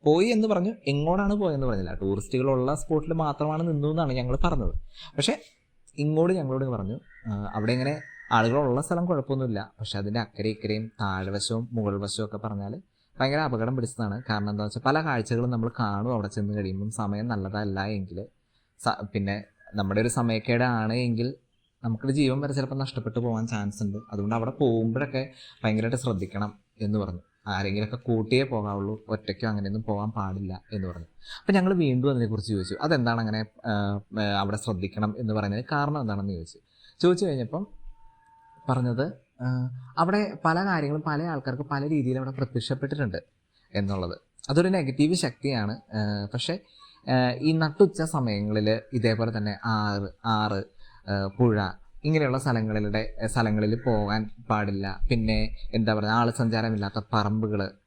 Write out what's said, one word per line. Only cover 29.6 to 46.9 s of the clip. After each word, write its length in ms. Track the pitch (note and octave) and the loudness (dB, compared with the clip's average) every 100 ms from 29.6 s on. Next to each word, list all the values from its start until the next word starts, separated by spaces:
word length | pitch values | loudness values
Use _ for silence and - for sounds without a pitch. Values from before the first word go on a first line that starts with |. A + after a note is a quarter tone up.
| G2 G#2+ | -2 -4
പോകാൻ 280 | A2 G2+ G#2+ | -2 -2 -2
പാടില്ല 520 | A2 G2 F#2+ F#2+ F#2 _ | -4 -4 -4 -6 -8 _
എന്ന് 160 | G#2 F#2 | -6 -6
പറഞ്ഞു. 180 | F2 E2 - - - | -8 -14 -18 -18 -14
അപ്പം 140 | - | 4
ഞങ്ങൾ 200 | G3 F3+ | 4 6
വീണ്ടും 360 | F#3+ D3+ B2+ C3+ | 4 4 4 4
അതിനെക്കുറിച്ച് 400 | C3 A#2 G#2+ G#2 | 4 2 0 0
ചോദിച്ചു, 260 | G#2 F#2 - | -2 -2 -2
അതെന്താണ് 380 | D3+ D#3 A#2+ A#2 | 2 2 4 2
അങ്ങനെ, 240 | A2+ A2 A2 _ - | 0 -2 -4 _ -2
ആ, 60 | |
ആ, 520 | G#2 G2+ G2+ - G#2 G#2 G2+ | 0 0 -2 -4 -2 0 2
അവിടെ 180 | G2 G#2 | 0 -2
ശ്രദ്ധിക്കണം 580 | - G2 G2 - G#2+ G#2+ | -2 -2 -2 0 -2 0
എന്ന് 160 | A#2 | -2
പറയുന്നതിന് 320 | G#2+ G2+ G2+ B2 | 0 0 -2 -2
കാരണം 280 | D3+ C#3+ D3+ | 0 0 0
എന്താണെന്ന് 320 | A#2 G2+ G2+ | -2 -2 -2
ചോദിച്ചു. 260 | F2+ D#2+ - _ _ - _ | -4 -8 -16 _ _ -20 _
ചോദിച്ചു 260 | F3 F3 F#3+ | 4 4 2
കഴിഞ്ഞപ്പം 400 | C#3 A#2 E3 G3+ - - - - _ _ - - - - | 0 -2 -4 -8 -12 -16 -16 -20 _ _ -20 -20 -16 -2
പറഞ്ഞത്, 440 | C3 B2 A#2 D3 - _ _ | 0 0 0 -2 -4 _ _
ആ, 60 | B2+ B2+ B2+ - - - | -2 -2 -2 -6 -12 0
അവിടെ 340 | E3+ G3+ G#3 G3+ | 2 2 0 0
പല 200 | E3 E3 | 2 2
കാര്യങ്ങളും 380 | G3 F3 C#3+ D3+ D#3 | 2 0 0 -2 -2
പല 160 | D3 | -2
ആൾക്കാർക്ക് 400 | E3+ D3+ C3 B2+ | -2 -4 -4 -6
പല 260 | C#3 C#3 C#3+ | -4 -2 0
രീതിയിൽ 300 | D3+ B2+ B2+ | 2 2 0
അവിടെ 120 | C3 | -2
പ്രത്യക്ഷപ്പെട്ടിട്ടുണ്ട് 920 | C3 C3 A#2+ - C3+ C#3 D3 B2+ F2 - _ _ _ _ | -4 -2 -2 -2 -2 -2 -2 -2 -2 -10 _ _ _ _
എന്നുള്ളത്. 440 | - G2 G2 F2 F2+ _ _ - | -2 0 0 -2 -6 _ _ 0
അതൊരു 180 | C#3 F3+ | 4 4
നെഗറ്റീവ് 460 | F#3+ C3+ C3 D3+ | 4 0 2 2
ശക്തിയാണ്. 580 | F3 C#3+ - C3+ B2+ G#2 | 2 -2 -2 -2 0 -2
ആ, 560 | A2+ - A2 G#2 G#2 G2+ | -4 -6 -4 -2 -2 -4
പക്ഷേ, 240 | B2 - F3 - _ - | -4 -4 -6 -8 _ -20